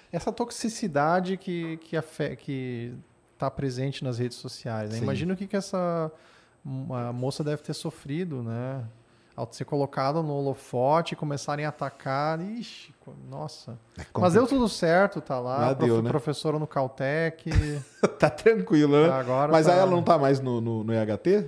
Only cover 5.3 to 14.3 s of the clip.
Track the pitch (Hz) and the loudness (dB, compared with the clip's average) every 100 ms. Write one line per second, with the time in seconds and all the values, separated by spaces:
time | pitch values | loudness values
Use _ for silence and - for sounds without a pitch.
5.3 | 185 196 196 190 185 175 170 160 - _ | -4 -4 -6 -4 -4 -2 -2 -4 -8 _
6.3 | _ _ _ 143 131 123 127 120 123 127 | _ _ _ -12 -10 -8 -6 -6 -4 -4
7.3 | - 147 147 - 151 165 - 139 151 185 | -4 -4 -4 -6 -8 -8 -10 -8 -6 -6
8.3 | 131 117 117 127 135 113 - _ _ _ | -6 -6 -6 -6 -8 -10 -14 _ _ _
9.3 | - 120 - 139 147 139 143 135 156 156 | -10 -10 -8 -4 -2 -2 0 0 0 -2
10.3 | 143 139 127 - 123 131 160 165 160 151 | -2 -4 -6 -6 0 2 2 0 -6 -6
11.3 | 143 - 147 151 - 135 - 139 135 151 | -6 -4 -4 -4 -6 -10 -8 -4 -2 0
12.3 | 160 190 226 202 - - - - 139 131 | -2 -6 -10 -12 -14 -20 -20 -20 -20 -16
13.3 | 139 151 - - 117 _ - - - 180 | -12 -12 -12 -16 -16 _ -18 -8 2 4